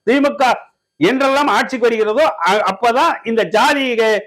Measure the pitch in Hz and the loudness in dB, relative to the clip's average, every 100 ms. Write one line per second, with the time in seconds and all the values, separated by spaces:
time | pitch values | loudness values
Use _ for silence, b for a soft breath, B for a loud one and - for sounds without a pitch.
0 | - 277 277 277 254 214 - _ _ - | 0 2 2 0 0 0 -6 _ _ -2
1 | 165 262 269 269 - 208 269 254 233 226 | 0 2 0 0 0 0 -2 -2 -2 0
2 | 214 220 311 - 175 208 190 190 233 240 | -2 0 0 0 0 0 -2 -2 0 2
3 | 330 262 226 226 185 214 269 294 262 233 | 0 -2 -4 -2 0 2 2 0 -2 0
4 | 220 208 | 0 0